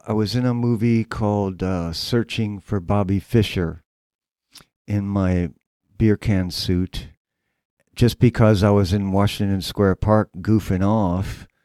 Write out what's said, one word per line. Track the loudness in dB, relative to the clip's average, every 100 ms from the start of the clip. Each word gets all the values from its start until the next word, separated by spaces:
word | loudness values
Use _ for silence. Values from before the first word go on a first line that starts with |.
| -6
I |
was | -4 -2 -2
in |
a | -2
movie | 0 -2 0 2 0
called, | -2 -4 -2 0 -2 -4
uh, | -4 -4 -4
Searching | -8 -2 -2 -2 -4 -6 -6
for | -6 -6
Bobby | -2 -2 0 -2
Fischer | 0 2 2 -2 -4 -6 _ _ _ _ _ _ _ -20 _ _ -4
in | -4 -2
my | 0 0 0 -2 -8 _ _ _ 0
beer | 2 2
can | 0 0 -2
suit, | -4 -2 -2 -2 -6 -14 -18 _ _ _ _ _ _ _
just | 0 0 4
because | 2 6 4 6
I | 4
was | 4 2
in | 0 0
Washington | 0 0 -2 -2 -2
Square | -4 0 0 2
Park | 2 2 0 -4
goofing | 0 0 0 0 0
off, | 0 0 -2 -4 -8 -16 _